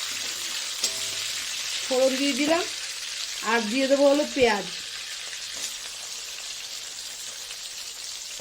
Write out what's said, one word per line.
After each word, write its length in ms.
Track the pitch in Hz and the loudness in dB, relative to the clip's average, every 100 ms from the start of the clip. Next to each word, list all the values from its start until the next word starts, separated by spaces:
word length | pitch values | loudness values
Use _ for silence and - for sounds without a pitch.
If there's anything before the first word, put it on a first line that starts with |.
| - - - - - - - - - - - - - - - - - - - | -4 -4 -4 -4 -4 -4 -4 -2 -2 -2 -4 -4 -4 -4 -4 -4 -4 -4 2
ফোড়ন 280 | 254 262 262 | 6 6 6
দিয়ে 160 | 285 | 2
দিলাম। 300 | 247 294 339 403 - - - - - - - | 4 4 4 2 -4 -6 -6 -6 -6 -6 -4
আর 180 | 208 233 | 2 4
দিয়ে 260 | 208 254 269 | 4 2 6
দেবো 220 | 277 277 | 8 8
হলো 160 | 285 302 | 8 4
পেঁয়াজ। 300 | 285 233 208 180 - - - - - - - - - - - - - - - - - - - - - - - - - - - - - - - - - - - - - | 6 6 6 0 -6 -8 -8 -8 -8 -8 -8 -8 -6 -6 -6 -8 -8 -8 -8 -8 -8 -8 -8 -8 -10 -10 -10 -10 -10 -10 -10 -10 -10 -10 -10 -10 -8 -8 -8 -8 -8